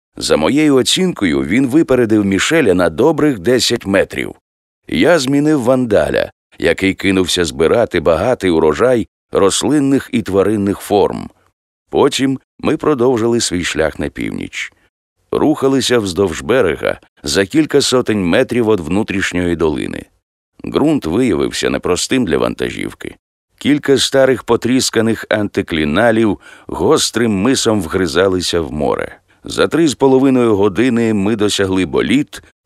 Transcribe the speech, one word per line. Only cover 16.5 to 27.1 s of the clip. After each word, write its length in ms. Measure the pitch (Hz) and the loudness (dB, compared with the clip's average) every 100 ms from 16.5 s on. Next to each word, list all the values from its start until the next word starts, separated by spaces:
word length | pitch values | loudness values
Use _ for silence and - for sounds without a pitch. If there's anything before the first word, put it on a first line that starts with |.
| 131 95 67 50 50 _ _ | 0 2 0 -4 -4 _ _
за 240 | 71 80 101 | -4 -2 0
кілька 340 | 156 147 143 | 0 2 2
сотень 440 | - 127 120 107 | 2 0 0 0
метрів 480 | 87 104 127 120 110 | 2 2 0 0 0
від 80 | 107 | 0
внутрішньої 760 | 76 92 104 98 - 90 87 82 | 0 -2 -2 -4 -4 -2 -2 0
долини. 480 | 80 69 50 50 - _ _ _ _ _ | 0 -2 -6 -10 -14 _ _ _ _ _
Ґрунт 420 | - - 147 147 78 | -4 0 0 0 -2
виявився 640 | 95 127 78 64 - 64 | 0 0 0 -2 -4 -4
непростим 540 | 65 87 87 - 131 | -4 -2 -4 -2 -2
для 140 | 104 69 | 0 0
вантажівки. 800 | 60 57 64 53 50 - - - _ _ _ _ | -2 -4 -8 -6 -10 -12 -16 -18 _ _ _ _
Кілька 400 | - 147 - 135 | -2 0 2 0
старих 460 | - 135 131 123 | 2 2 2 0
потрісканих 840 | - 117 117 131 - 113 110 107 - | 0 -2 2 0 0 0 0 -2 -2
антикліналів 1120 | 107 104 - 95 82 76 82 120 113 110 80 - - - | -4 -2 -4 -4 -2 -2 2 2 2 0 -2 -10 -20 -12
гострим 680 | - 104 147 - | -4 0 2 0